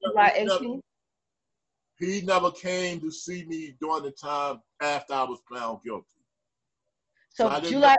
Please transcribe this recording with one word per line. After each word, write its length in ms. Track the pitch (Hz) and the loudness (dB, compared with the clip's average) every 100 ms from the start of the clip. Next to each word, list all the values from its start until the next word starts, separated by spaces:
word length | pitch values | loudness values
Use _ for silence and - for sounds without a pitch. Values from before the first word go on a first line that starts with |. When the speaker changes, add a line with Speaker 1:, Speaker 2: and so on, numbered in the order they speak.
Speaker 1:
no, 80 | 190 | -2
Speaker 2:
July 200 | 214 208 - | 4 4 4
Speaker 1:
he 80 | |
never, 100 | 208 | 2
Speaker 2:
eighteenth? 300 | 185 240 269 - _ _ _ _ _ _ _ _ _ _ - | 0 -2 -8 -12 _ _ _ _ _ _ _ _ _ _ -8
Speaker 1:
he 220 | 175 196 | -6 -4
never 280 | 180 185 175 | 0 2 2
came 500 | - 185 180 180 170 | 0 -4 -2 -2 -4
to 100 | 160 | -8
see 360 | 156 - 180 165 | -10 -10 -10 -8
me 280 | 160 156 127 | -10 -10 -8
during 220 | 156 156 | -4 -4
the 80 | 139 | -4
time 500 | 139 147 143 143 120 _ - | -10 -6 -4 -4 -6 _ -6
after 320 | 147 143 - | -2 -2 -2
I 80 | 135 | -4
was 160 | 131 120 - | -2 -6 -12
found 280 | 123 117 107 | -8 -8 -8
guilty. 220 | 117 101 - _ _ _ _ _ _ _ _ _ _ _ _ | -10 -12 -12 _ _ _ _ _ _ _ _ _ _ _ _
Speaker 2:
So 140 | - | -2
Speaker 1:
So 40 | 226 | 0
I 120 | - | 0
didn't 100 | 170 | -2
Speaker 2:
July 240 | 269 277 | 6 8